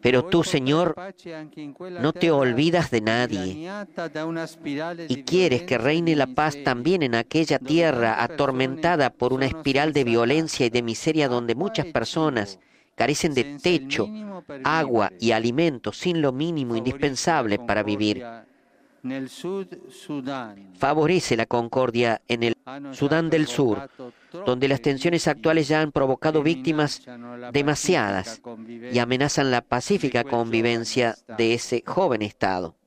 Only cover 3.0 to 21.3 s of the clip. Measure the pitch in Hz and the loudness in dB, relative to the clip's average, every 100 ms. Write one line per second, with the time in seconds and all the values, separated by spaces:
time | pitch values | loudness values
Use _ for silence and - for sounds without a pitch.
3 | 107 117 123 104 92 95 170 202 202 - | 0 0 0 -2 -4 -6 -10 -12 -12 -10
4 | 165 151 160 165 160 - 151 143 165 170 | -8 -6 -6 -6 -8 -10 -8 -6 -6 -10
5 | 165 135 131 175 180 127 - 123 120 160 | -6 -6 0 4 4 2 0 0 2 2
6 | 170 151 131 127 156 147 139 123 127 185 | 2 2 2 2 -2 0 -2 -2 0 2
7 | 139 117 117 156 156 139 127 160 165 131 | 2 0 0 0 2 0 2 4 4 4
8 | 117 110 120 156 139 127 131 135 165 175 | 2 2 0 0 0 2 0 0 0 2
9 | 131 - 123 131 135 160 147 135 151 147 | 2 2 -2 0 -2 -2 0 2 2 2
10 | 123 117 117 151 160 - 123 117 117 113 | 2 4 4 2 0 0 2 2 -2 -2
11 | - 156 143 123 120 117 196 - 180 143 | 0 2 2 0 0 -2 -2 -2 -2 -2
12 | 113 - 156 127 101 - _ _ _ - | -2 0 0 0 -4 -10 _ _ _ -2
13 | 117 147 175 135 127 143 180 170 135 143 | 0 0 0 0 -2 -2 0 0 0 -4
14 | - 214 208 190 - 143 135 160 143 117 | -4 -4 -12 -14 -14 -6 -2 0 0 2
15 | 101 90 113 110 113 123 170 127 107 - | 0 0 0 2 2 2 0 0 -8 -4
16 | 180 170 143 127 160 165 127 113 120 139 | -2 0 0 0 -4 -2 -2 -2 -2 -2
17 | 147 131 - 160 117 101 117 101 104 104 | -4 -2 0 0 2 -2 0 -2 0 0
18 | 107 101 120 117 - _ _ _ _ _ | 0 -2 -6 -16 -20 _ _ _ _ _
19 | 127 135 131 - 170 196 185 - - - | -10 -8 -10 -10 -8 -8 -10 -14 -20 -20
20 | - 147 131 135 117 101 98 92 139 151 | -10 -8 -6 -8 -10 -16 -20 -2 0 2
21 | 151 180 - | 4 2 2